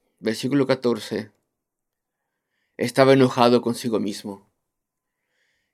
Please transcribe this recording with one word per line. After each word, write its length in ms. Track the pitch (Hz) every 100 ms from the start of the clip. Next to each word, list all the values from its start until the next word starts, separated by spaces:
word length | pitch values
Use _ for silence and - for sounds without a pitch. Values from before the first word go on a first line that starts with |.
| _ _
versículo 480 | 110 113 127 143 135
catorce, 640 | 131 123 113 - 104 107 _ _ _ _ _ _ _ _ _ _ _ _ _ _ -
estaba 360 | 123 - 131
enojado 500 | 135 123 - 120 120
consigo 380 | 117 120 127 107
mismo. 500 | 98 101 107 98 _ _ _ _ _ _ _ _ _ _ _ _ _